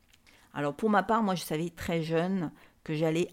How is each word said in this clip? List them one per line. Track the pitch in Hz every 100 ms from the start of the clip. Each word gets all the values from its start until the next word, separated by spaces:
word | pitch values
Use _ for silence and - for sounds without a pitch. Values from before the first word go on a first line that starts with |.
| _ _ _ - -
Alors | 139 147
pour | - 220
ma | 208
part, | 190 226
moi | 208 175
je |
savais | - 156 170
très | - - 170
jeune | 160 165 180 196 156 - - _ -
que |
j'allais | 151 160 160 175